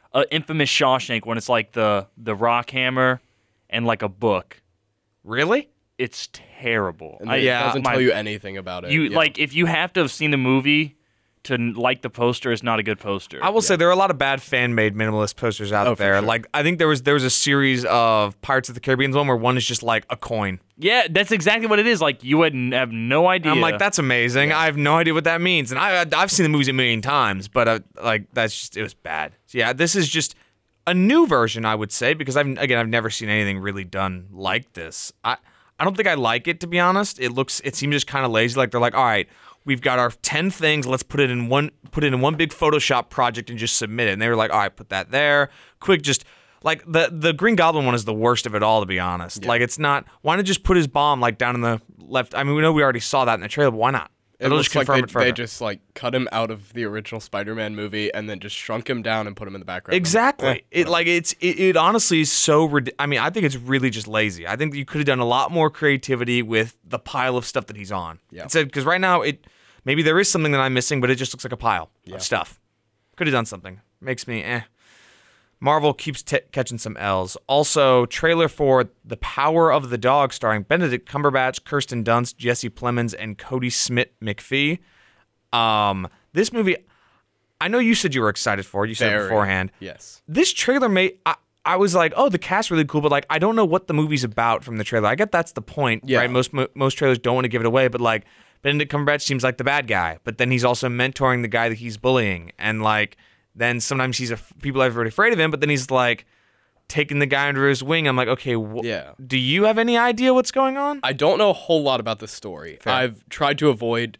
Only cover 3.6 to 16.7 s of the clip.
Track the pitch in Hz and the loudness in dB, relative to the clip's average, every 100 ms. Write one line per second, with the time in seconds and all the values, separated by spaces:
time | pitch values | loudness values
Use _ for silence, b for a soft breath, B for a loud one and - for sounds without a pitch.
3.6 | _ 113 117 113 107 95 113 92 - - | _ -4 -2 -2 -4 -2 0 0 -4 -14
4.6 | _ _ _ _ _ _ - 113 156 247 | _ _ _ _ _ _ -8 -2 0 0
5.6 | 294 _ _ - 196 - - - - - | -2 _ _ -8 -6 -6 -16 -16 -20 -10
6.6 | 127 113 98 80 80 - 107 131 127 123 | -2 0 -2 -6 -14 -14 -4 0 2 2
7.6 | 120 131 131 123 127 104 107 104 104 98 | 0 0 0 2 2 2 -2 -8 -10 -12
8.6 | 92 90 90 151 147 101 156 - 147 143 | -10 -10 -2 -2 0 0 0 0 -4 0
9.6 | 170 160 175 190 147 - 151 143 127 131 | 0 0 -2 -2 -2 -2 0 0 2 2
10.6 | 135 147 156 - _ _ _ _ - 127 | 2 2 0 -8 _ _ _ _ -6 -4
11.6 | 117 110 123 127 127 - 120 120 131 117 | -2 -2 -2 -2 -6 -2 0 0 -2 -2
12.6 | 123 113 107 104 104 98 - 67 175 220 | -2 -2 -2 -4 -4 -6 -6 -4 0 2
13.6 | - 180 170 185 196 147 139 135 - 131 | 2 4 4 4 2 0 -2 -2 -2 0
14.6 | 123 117 107 104 110 107 104 - 120 104 | 2 2 2 0 -2 0 -2 -2 -4 -4
15.6 | 104 104 104 113 101 98 107 113 113 147 | -2 0 2 2 2 2 2 -2 -2 -2
16.6 | 147 | 0